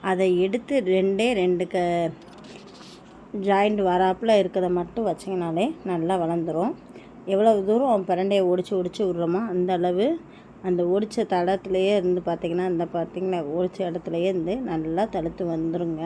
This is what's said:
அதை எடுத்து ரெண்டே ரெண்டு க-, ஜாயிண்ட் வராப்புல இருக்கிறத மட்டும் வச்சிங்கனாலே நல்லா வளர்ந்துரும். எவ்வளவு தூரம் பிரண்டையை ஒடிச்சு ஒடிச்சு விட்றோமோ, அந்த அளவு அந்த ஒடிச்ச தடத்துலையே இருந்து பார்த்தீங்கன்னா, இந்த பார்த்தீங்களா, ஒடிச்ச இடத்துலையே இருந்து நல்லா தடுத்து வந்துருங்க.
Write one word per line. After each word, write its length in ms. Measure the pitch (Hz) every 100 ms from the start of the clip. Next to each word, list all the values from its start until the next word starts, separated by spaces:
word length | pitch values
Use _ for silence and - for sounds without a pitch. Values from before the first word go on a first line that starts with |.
| 190
அதை 160 | 185 190 180 190
எடுத்து 280 | 233 - 285 185
ரெண்டே 340 | 185 190 196 226 226
ரெண்டு 260 | 180 175 175
க-, 380 | 185 175 170 165 160 - - - - - - - - - - - 208 196
ஜாயிண்ட் 340 | 196 208 208 190
வராப்புல 460 | 180 185 185 226 214
இருக்கிறத 280 | 185 190 180 180
மட்டும் 280 | 180 - 214
வச்சிங்கனாலே 560 | 165 - 190 170 165 240 320 190
நல்லா 220 | 175 165 185
வளர்ந்துரும். 500 | 165 170 165 156 220 349 - - - - -
எவ்வளவு 320 | 196 220 214 196
தூரம் 380 | 226 269 214 180
பிரண்டையை 340 | 180 196 202 185
ஒடிச்சு 220 | 180 180 190
ஒடிச்சு 220 | 180 - 196
விட்றோமோ, 340 | 170 170 180 226
அந்த 180 | 180 180 185
அளவு 280 | 180 180 233 330 - - - - 190
அந்த 140 | 175 175
ஒடிச்ச 220 | 190 214 233 220
தடத்துலையே 600 | 180 175 196 190 185 190 208
இருந்து 220 | 180 180 175
பார்த்தீங்கன்னா, 380 | 170 170 170 185
இந்த 140 | 170 170 175
பார்த்தீங்களா, 440 | 165 175 185 180 143 160
ஒடிச்ச 220 | 180 - 185
இடத்துலையே 380 | 170 175 170 180
இருந்து 220 | 185 165 233 240
நல்லா 320 | 165 160 165 220 190
தடுத்து 280 | 165 170 175
வந்துருங்க. 480 | 165 165 170 170 156